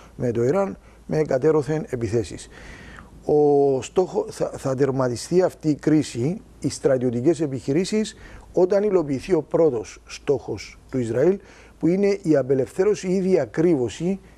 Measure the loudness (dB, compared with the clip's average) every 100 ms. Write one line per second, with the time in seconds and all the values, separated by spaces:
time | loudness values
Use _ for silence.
0 | -18 -6 -4 0 0 0 -2 -6 -18 -16
1 | -4 -2 0 2 2 2 0 -4 -4 -6
2 | -2 -2 -4 -8 -16 -20 -20 -20 -20 -20
3 | -20 -10 0 2 4 4 4 0 -2 -2
4 | -2 -2 -6 -4 -6 -6 -4 0 0 0
5 | -2 -2 -2 2 2 0 -2 0 2 2
6 | 0 -2 -4 -4 -10 -8 -6 0 0 2
7 | 0 0 0 0 -2 -4 -2 -2 0 -2
8 | -4 -8 -20 -20 -6 0 2 2 2 0
9 | 0 -4 0 -2 0 2 2 2 -6 -16
10 | -20 -8 -2 -2 -2 -10 -10 -18 -8 -4
11 | -2 2 2 0 -4 -20 -20 -4 0 2
12 | 2 0 2 2 2 0 0 0 0 0
13 | 0 0 2 2 0 0 2 2 0 -4
14 | -4 -6 -10